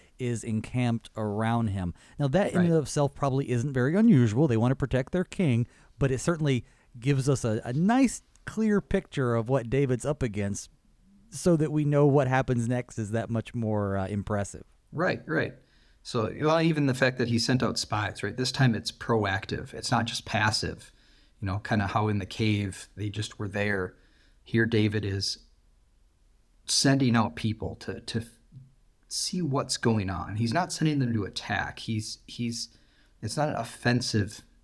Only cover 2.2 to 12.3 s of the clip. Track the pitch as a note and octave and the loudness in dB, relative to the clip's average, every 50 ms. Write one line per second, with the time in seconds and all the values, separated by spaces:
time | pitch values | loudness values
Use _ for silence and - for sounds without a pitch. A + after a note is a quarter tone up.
2.2 | C#3+ C3+ C3 F#3 G#3 - - F3+ F3+ E3+ E3 D#3+ C#3 - - D3+ C#3+ C#3 - - | -2 2 2 2 2 2 2 2 4 4 4 2 2 0 0 0 0 0 0 -2
3.2 | C#3 C#3 B2+ C3+ C#3 - B2 A#2+ A#2 D3+ C3+ C3 B2 C#3 D#3+ G3+ A3 A#3+ G3 B2+ | -2 0 0 0 0 0 0 0 0 0 0 0 0 2 4 4 6 8 8 8
4.2 | A#2+ A2 G2+ A#2+ D#3+ D3+ A#2 A2+ A2+ B2 C3+ - C#3+ B2 - B2 C3 - - F3+ | 6 6 4 2 4 4 4 4 4 2 2 0 -2 0 0 -2 -2 0 -2 -2
5.2 | F3+ - - - F#3+ C#3+ A#2+ A#2 A#2+ - _ _ - _ _ - C#3+ C3 C3 A#2+ | -2 -2 -2 0 2 2 2 2 0 -2 _ _ -20 _ _ -2 0 0 0 0
6.2 | - - F3 D#3 D#3 C#3+ C3+ A#2+ - _ _ _ _ _ _ B2 A2+ C#3 C#3+ C3+ | 0 -2 0 2 2 2 2 0 -2 _ _ _ _ _ _ -4 0 0 2 2
7.2 | B2 C#3 C3+ B2 - A#2 G#2+ A2+ - - B2 D3+ F3 G3+ A#3 B3+ C#4 A#3 - - | 4 2 2 2 2 -2 -2 -2 -4 -4 -2 0 2 4 4 4 4 2 2 -4
8.2 | _ _ _ _ _ - - G#3+ A3 G#3+ G#3 G3 - _ - G3 - - - C#3+ | _ _ _ _ _ -10 -4 0 2 2 2 2 2 _ -2 -2 -2 -4 -2 0
9.2 | C3 A#2+ A#2 A#2 A2+ A#2 C3+ C3+ A#2 A2+ B2+ C3+ C#3+ B2+ B2+ A#2 - C#3 D3+ - | 0 2 2 0 2 2 0 0 0 0 0 2 2 2 0 0 0 -4 -2 -2
10.2 | C3 A#2+ G2 G#2 G2+ G2+ G2+ - - - _ _ _ _ _ _ _ _ - - | -2 -2 -2 -2 -2 -2 -4 -6 -8 -14 _ _ _ _ _ _ _ _ -20 -20
11.2 | - _ - C#3+ - F3+ E3+ D#3 D#3 D3+ D3+ D3+ D3+ D3 D3 C#3+ D3 D3 C3+ D3 | -20 _ -14 0 2 4 4 4 2 0 0 0 0 4 4 6 6 6 6 6
12.2 | C3+ B2+ | 4 4